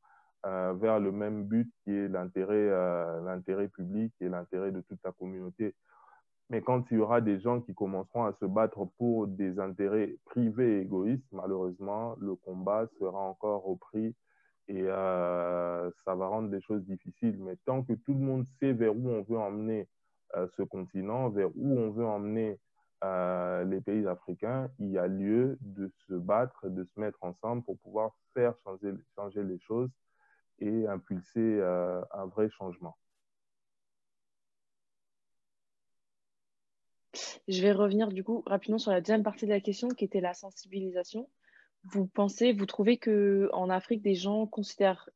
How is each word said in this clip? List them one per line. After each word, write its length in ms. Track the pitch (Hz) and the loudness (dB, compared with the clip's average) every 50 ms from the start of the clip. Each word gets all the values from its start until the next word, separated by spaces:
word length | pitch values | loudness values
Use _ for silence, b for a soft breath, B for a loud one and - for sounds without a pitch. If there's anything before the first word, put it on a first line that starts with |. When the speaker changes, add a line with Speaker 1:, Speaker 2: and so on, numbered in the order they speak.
| b b b b b b b _ - | b b b b b b b _ -8
Speaker 1:
euh, 280 | 98 95 92 92 92 92 | -4 -2 -2 0 0 0
vers 260 | 92 107 110 110 107 | 2 2 4 4 4
le 120 | 101 98 | 2 2
même 320 | 95 104 104 107 107 107 101 | 0 -2 -2 -4 -4 -4 -4
but 260 | 101 110 113 120 - - _ _ | 0 2 2 2 0 -4 _ _
qui 80 | 101 | -2
est 160 | 101 101 101 98 | -2 0 0 -2
l'intérêt, 460 | 92 92 90 90 - 95 92 95 104 | -2 -4 -4 -4 -2 -2 0 2 2
euh, 640 | 107 104 104 98 92 90 90 87 87 85 85 82 82 85 | 4 4 4 4 4 4 2 2 0 0 -2 -4 -4 -4
l'intérêt 440 | 90 92 92 92 - 95 98 101 101 | -4 -6 -6 -4 -2 -2 -2 -2 -4
public 460 | - - 92 87 98 107 113 113 - _ | -4 -8 -8 -4 -2 -2 -2 -2 -4 _
et 80 | - - | -4 -4
l'intérêt 420 | 90 87 87 - - 92 95 98 | -4 -4 -6 -6 -4 -4 -2 -2
de 100 | 95 92 | -4 -4
toute 180 | 87 - 101 90 - | -8 -10 -14 -10 -10
la 80 | 92 | -10
communauté. 640 | 90 - 90 92 95 92 92 90 90 - 110 104 - - b b b b b b b b b b _ _ _ _ | -10 -8 -10 -10 -8 -8 -10 -10 -6 -4 -4 -4 -4 -8 b b b b b b b b b b _ _ _ _
Mais 120 | 120 113 | -4 -4
quand 280 | - - 127 127 127 - | 0 2 2 2 2 2
il 60 | 120 113 | 4 4
y 20 | |
aura 180 | 107 104 120 117 | 4 6 6 4
des 200 | 117 107 101 95 | 4 4 2 2
gens 200 | 95 120 123 120 | 2 0 0 0
qui 140 | 120 - 95 | -2 -6 -6
commenceront 500 | - 107 95 98 95 92 - _ 120 117 | -4 -4 -2 -2 -4 -4 -4 _ -2 -2
à 80 | 107 95 | -2 -2
se 120 | - 107 | -2 -4
battre 400 | 95 95 107 113 107 - - 101 92 - _ | 0 2 2 2 2 2 -4 -6 -8 -4 _
pour 300 | 120 120 117 113 107 98 | 0 2 2 2 0 -2
des 320 | 95 95 101 95 92 98 | -2 -2 -2 -2 0 -2
intérêts 560 | 98 95 92 92 101 98 104 110 104 90 - - _ | -4 -4 -2 -2 0 2 2 2 0 0 -4 -10 _
privés 520 | - - 123 120 113 104 113 127 120 107 98 | -6 0 2 2 2 2 2 2 4 4 2
et 40 | |
égoïstes, 460 | 95 95 98 92 92 107 131 135 131 _ - | 0 0 0 0 0 0 0 -2 -4 _ -10
malheureusement, 840 | 95 92 92 95 95 92 90 90 90 98 98 101 107 113 117 113 - | -8 -4 -2 -2 -2 -2 -4 -4 -6 -6 -6 -4 -4 -4 -6 -6 -6
le 140 | 101 101 95 | -6 -6 -6
combat 520 | 90 _ 95 92 92 92 95 101 107 113 110 - - | -6 _ -10 -10 -4 -2 0 2 0 0 -2 -4 -4
sera 200 | 98 95 90 98 | -4 -4 -2 -4
encore 440 | 98 95 98 - - 107 104 101 95 | -4 -6 -6 -4 -2 -2 -2 -2 -2
repris 520 | 95 92 90 - - - 107 110 113 113 - _ _ _ _ _ _ _ _ _ - | -4 -6 -6 -8 -6 -4 -4 -2 -2 -4 -8 _ _ _ _ _ _ _ _ _ -8
et, 140 | 98 95 92 | -6 -2 -2
euh, 1040 | 95 95 95 95 95 92 90 87 87 87 87 87 87 87 87 87 87 87 87 87 87 85 - _ | -2 0 0 0 0 2 2 2 2 2 0 0 0 0 0 0 0 -2 -2 -4 -6 -6 -6 _
ça 80 | - 92 | -4 -2
va 140 | 90 95 95 | -2 0 -2
rendre 220 | 104 110 113 104 | 0 -2 -2 -2
les 120 | 98 98 | -4 -4
choses 220 | - - 110 107 92 | -4 -2 -4 -4 -2
difficiles. 520 | 95 95 92 - - 87 _ - 117 104 95 | -4 -8 -8 -10 -14 -8 _ 0 0 0 0
Mais 180 | 95 92 92 - _ | -6 -8 -10 -6 _
tant 180 | - 127 135 131 | -2 -2 -2 0
que 100 | 127 117 | -2 -2
tout 200 | 110 - - 139 | -4 0 -2 0
le 60 | 135 | 0
monde 260 | 135 135 131 131 127 127 - _ | 2 0 0 0 -2 -4 -4 _
sait 140 | - 135 131 | 2 2 4
vers 220 | 113 117 110 104 | 4 4 4 2
où 140 | 113 127 127 | 2 0 0
on 140 | 120 110 98 | -2 -2 -2
veut 140 | 107 117 113 | -2 -2 -2
emmener, 520 | 107 98 101 107 107 110 110 107 95 - _ _ _ _ _ _ _ _ - | 0 -2 -2 -2 -2 -2 -2 -2 -2 -6 _ _ _ _ _ _ _ _ -4
euh, 120 | 90 90 90 - | -4 -4 -4 -2
ce 60 | - | -4
continent, 680 | 101 - - 95 92 90 - 95 95 101 110 127 131 123 | -6 -4 -4 -8 -8 -6 -6 -6 -4 -2 -2 0 0 0
vers 200 | 104 101 95 90 78 | 2 2 0 0 0
où 220 | 87 123 143 139 127 | -2 0 0 2 2
on 120 | 113 107 | 2 0
veut 160 | 104 113 117 | 0 -2 -2
emmener, 540 | 113 107 104 101 104 107 113 110 107 101 - _ _ _ _ _ _ _ _ - | 0 0 -2 -2 -2 0 0 0 -2 -4 -6 _ _ _ _ _ _ _ _ -4
euh, 600 | 95 95 92 90 90 92 90 90 90 90 90 90 | -2 0 0 0 0 0 0 0 0 0 0 0
les 180 | 95 95 95 | 0 -2 -2
pays 260 | - - 101 110 104 95 | -2 0 0 0 0 0
africains, 640 | 90 90 - - 90 90 - 110 127 131 131 127 131 - | -2 -4 -6 -10 -8 -4 -4 -2 -2 -2 -2 -4 -6 -6
il 120 | 104 98 | -4 -2
y 60 | 95 95 | 0 0
a 100 | 90 92 | 0 0
lieu 500 | 95 95 98 101 107 120 123 135 135 135 | 0 0 0 2 4 4 4 2 0 -4
de 280 | 135 101 95 101 98 95 - _ _ _ | -8 -12 -8 -8 -8 -8 -8 _ _ _
se 60 | 95 | -6
battre, 560 | 87 87 92 104 110 127 131 - - - 95 | -6 0 2 2 2 2 0 -2 -8 -8 -6
de 140 | 92 92 92 | -6 -6 -8
se 160 | - _ 104 | -8 _ -6
mettre 240 | 107 107 95 - - | -6 -6 -6 -6 -8
ensemble 400 | 90 92 - - 113 120 123 120 | -10 -10 -6 -6 -4 -4 -4 -4
pour 140 | - 92 - | -6 -10 -10
pouvoir 360 | _ - 98 107 110 110 - _ _ _ _ | _ -6 -4 -2 -2 -2 -4 _ _ _ _
faire 200 | 127 120 120 117 - _ | 2 2 2 0 -2 _
changer, 300 | 98 95 95 104 101 98 92 - _ _ | -12 -12 -8 -6 -6 -6 -6 -10 _ _
changer 280 | - 101 101 95 104 101 | -10 -10 -8 -6 -4 -4
les 160 | 95 92 87 | -4 -4 -6
choses 300 | - - 110 117 123 127 131 _ _ _ _ _ _ _ _ _ _ _ _ _ | -6 -4 -2 -2 -2 -2 -6 _ _ _ _ _ _ _ _ _ _ _ _ _
et 280 | 104 104 110 113 110 107 | -4 -2 0 0 0 0
impulser, 720 | 98 95 90 - 98 92 87 - _ 117 113 113 110 104 | -2 -4 -6 -6 -8 -8 -8 -6 _ 2 2 4 4 4
euh, 420 | 95 90 90 90 87 90 90 90 - - | 2 2 2 2 0 0 -2 -4 -4 -6
un 140 | - 101 98 | -8 -8 -8
vrai 240 | 95 90 107 107 107 | -6 0 0 0 0
changement. 480 | - - 101 92 87 90 90 82 82 _ _ _ _ _ _ _ _ _ _ _ _ _ _ _ _ _ _ _ _ _ _ _ _ _ _ _ _ _ _ _ _ _ _ _ _ _ _ _ _ _ _ _ _ _ _ _ _ _ _ _ _ _ _ _ _ _ _ _ _ _ _ _ _ _ _ _ _ _ _ _ _ _ _ _ _ _ _ _ _ _ _ _ B 214 B B B B B - | 0 -4 -10 -10 -10 -10 -12 -14 -14 _ _ _ _ _ _ _ _ _ _ _ _ _ _ _ _ _ _ _ _ _ _ _ _ _ _ _ _ _ _ _ _ _ _ _ _ _ _ _ _ _ _ _ _ _ _ _ _ _ _ _ _ _ _ _ _ _ _ _ _ _ _ _ _ _ _ _ _ _ _ _ _ _ _ _ _ _ _ _ _ _ _ _ B -10 B B B B B -2
Speaker 2:
Je 140 | 190 185 | 0 4
vais 100 | 185 202 | 4 4
revenir 380 | 208 185 208 202 190 208 226 208 | 6 6 4 4 4 4 2 2
du 140 | 190 185 190 | 0 -4 -2
coup 200 | - 233 233 - - | -2 -2 -2 -2 -2
rapidement 320 | 196 196 - - 214 226 | -2 -2 0 0 -2 0
sur 120 | - 220 | 2 2
la 80 | 190 180 | 2 2
deuxième 220 | 170 202 220 220 | 4 4 2 4
partie 240 | 208 214 202 - - | 4 2 -2 -2 0
de 60 | 208 | 2
la 80 | 208 202 | 2 2
question 300 | 196 - 196 - - 247 | 2 0 -2 -2 -2 -4
qui 140 | 254 - 208 | -2 0 -2
était 160 | 190 - 196 | 0 0 0
la 140 | 180 180 175 | 0 0 -2
sensibilisation. 960 | - - 196 - - - 190 185 196 190 190 180 180 180 - - 220 247 - _ _ b b b b b b b _ _ | -4 -10 -16 -18 -18 -18 -10 -8 -6 -4 -4 -2 -4 -4 -4 -6 -10 -10 -10 _ _ b b b b b b b _ _
Vous 240 | 190 - 202 190 185 | -4 0 0 0 0
pensez, 440 | - - 202 196 190 - 233 247 | 2 2 2 2 2 4 4 6
vous 140 | 240 202 196 | 6 4 2
trouvez 320 | 190 - - 202 208 240 233 | -2 0 2 4 4 4 4
que 520 | - 226 214 208 202 202 196 196 196 - - | 4 4 4 6 6 6 6 6 4 4 2
en 160 | - 185 185 | 0 0 2
Afrique, 320 | 185 185 - - 240 214 | 2 0 2 0 -2 0
des 140 | 202 208 196 | 2 2 2
gens 320 | 175 180 196 208 214 220 214 | 2 2 0 0 0 0 -2
considèrent 600 | - - 202 - - - 190 190 190 185 - - _ | -2 -4 -6 -6 0 4 4 4 4 2 -4 -18 _